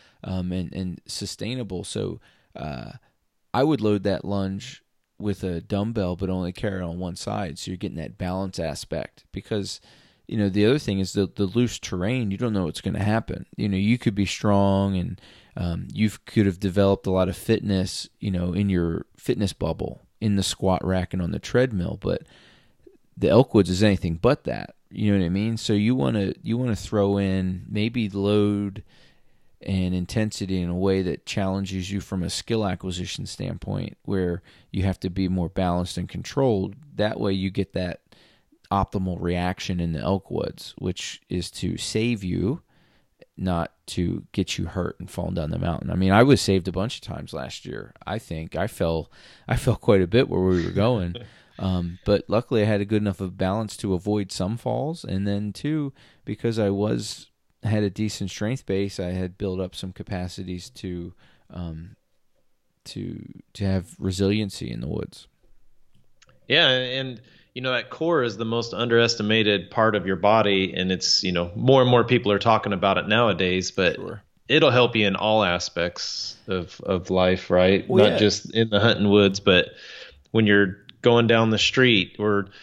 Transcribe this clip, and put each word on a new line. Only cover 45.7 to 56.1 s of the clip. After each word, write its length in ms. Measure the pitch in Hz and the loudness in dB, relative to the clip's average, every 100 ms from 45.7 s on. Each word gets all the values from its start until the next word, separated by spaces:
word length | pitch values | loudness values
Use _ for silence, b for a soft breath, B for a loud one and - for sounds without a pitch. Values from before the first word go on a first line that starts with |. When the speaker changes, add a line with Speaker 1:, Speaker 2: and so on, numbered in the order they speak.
| 82 - | -4 -4
Speaker 1:
I 40 | |
mean, 160 | 87 95 | 0 6
I 100 | 101 | 8
was 180 | 135 127 | 8 6
saved 260 | - 95 92 | 4 0 0
a 40 | |
bunch 240 | 90 113 - | -4 -6 -8
of 60 | |
times 300 | - - 87 | -12 -12 -12
last 320 | 78 64 - | -10 -10 -12
year. 300 | - 55 50 - - | -12 -12 -14 -14 -8
I 120 | 110 | -8
think 380 | - 80 80 82 | -6 -10 -6 -4
I 100 | 101 | -4
fell, 440 | - 85 82 78 b b b - | -2 0 0 -4 b b b -4
I 100 | 120 | -2
fell 200 | 123 107 | 0 0
quite 260 | - 98 | 4 4
a 40 | 90 | 4
bit 220 | 117 131 | 2 2
where 120 | 92 | 2
we 240 | 92 90 | 2 2
were 60 | 87 | 0
going. 440 | 92 110 117 87 85 | 0 0 0 -2 -6
Speaker 2:
<laughs> 300 | - - _ - | -14 -20 _ -6
Speaker 1:
Um, 400 | 95 90 87 90 | -2 -2 -2 -4
but 200 | - 101 - | 0 0 2
luckily 340 | 104 - 117 | -2 0 2
I 40 | 104 | 2
had 140 | 104 | 2
a 40 | |
good 180 | 101 107 | 2 0
enough 180 | 104 90 | 0 -2
of 160 | 95 95 | -6 -2
balance 400 | 92 107 107 - | -2 0 -4 -4
to 160 | 101 | -2
avoid 360 | 90 104 104 98 | 0 0 0 -2
some 240 | - 92 117 | -4 -4 -4
falls. 480 | 123 117 143 170 | -4 -4 -4 -8
And 220 | - 95 101 | -6 -4 -2
then 260 | 101 104 | -2 -4
two, 400 | - 147 156 139 b b | -6 -4 -2 -4 b b